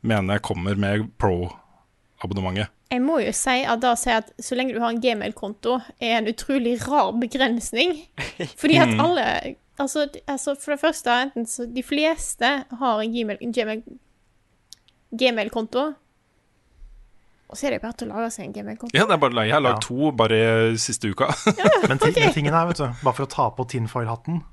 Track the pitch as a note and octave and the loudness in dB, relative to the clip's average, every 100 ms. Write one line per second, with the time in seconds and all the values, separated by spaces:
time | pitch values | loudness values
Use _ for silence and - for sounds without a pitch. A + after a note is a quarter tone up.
0 | A#2 G#2+ F#2+ G2+ - F2 F2+ G2+ G2+ G#2 | 2 2 2 0 -2 -4 -2 0 2 0
1 | A2 _ G#2 F2 F2+ - _ _ _ _ | -2 _ 0 2 -2 -8 _ _ _ _
2 | _ _ F#2 G2 F#2 F#2 G#2 _ _ B3 | _ _ -6 -4 -2 -2 -4 _ _ -2
3 | C4 D#4+ A3 A3 - B3+ C4+ A#3 B3 A#3 | 0 0 0 -2 0 0 0 0 0 0
4 | - A3 A3 - - B3 C4 A3+ A#3 A#3 | 0 0 -2 -14 -6 -4 -2 -2 -2 0
5 | B3 A3 G#3 A3 G3+ A3 A#3 B3+ A#3+ - | 0 0 -4 -8 -10 -6 -2 -2 -4 -8
6 | A#3+ A3+ G#3+ A3+ - C4+ A#3 A#3+ A#3 D4 | -2 0 0 -4 -2 0 0 -2 0 2
7 | F#3+ A3 A#3+ C4 C4 A#3 - A3+ E4+ D#4 | 2 0 -2 0 0 0 -4 0 0 0
8 | E4 - - - F3 - D4+ E4 C4+ A3 | -8 -12 -12 -8 -10 -2 4 6 6 4
9 | D#4 F4 A3 - - - _ - C#4 D#4 | 2 2 2 -2 -4 -14 _ -6 -4 -2
10 | C#4+ - - C#4 - C#4 - C#4+ D#4+ D#4+ | -4 -6 -8 -6 -4 -6 -4 0 0 0
11 | - A#3+ C4+ A#3+ A3+ - A#3+ A#3+ A#3+ D4 | 0 0 0 -4 -6 -8 -6 -8 -2 0
12 | D#4 E4 - - A#3+ C#4 C4+ A#3+ C4 G#3+ | 2 0 -6 -2 0 0 -4 -4 0 0
13 | A3 A#3 A3 G3+ A#3+ A#3 G#3+ G#3+ - B3+ | -2 -4 -4 -4 -4 -2 -2 -4 -10 -20
14 | _ _ _ _ _ _ _ - _ _ | _ _ _ _ _ _ _ -20 _ _
15 | _ A#3 B3+ A3+ G#3 A#3 A3 A#3+ D4+ C#4+ | _ 0 0 2 -2 -4 -4 -2 -2 -6
16 | _ _ _ _ _ _ _ _ - - | _ _ _ _ _ _ _ _ -20 -20
17 | - - _ _ _ G#3+ C#4 A3+ A3 A#3+ | -20 -20 _ _ _ -6 -4 -2 -6 -10
18 | A3+ G3+ A#3 A3+ F#3+ G3+ G#3 G#3+ C#3 C#3+ | -8 -6 -6 -8 -12 -12 -12 -12 -2 0
19 | G#3+ E3+ C#3 A#2+ A2 C#3+ C3 G#2 - B2 | 2 4 2 2 2 4 4 0 -2 0
20 | D3+ A#2+ A2+ A2 A2+ A2+ A2+ A2+ - A#2 | 0 4 4 6 6 6 4 2 -2 -2
21 | A2 F#2+ C3+ - - - F#4 C5 E4+ C3 | -2 0 0 2 2 4 6 6 4 4
22 | A#4 - A4 - C#3+ D#3+ E3+ E3 C3+ B2 | 4 4 4 4 2 2 2 -2 -4 0
23 | C3+ B2 C3+ - B2 - B2 B2+ A2+ B2+ | 0 0 -4 0 -2 -2 -4 -2 -2 -2
24 | A2+ A#2 - E3+ - | -4 -6 -4 -6 -6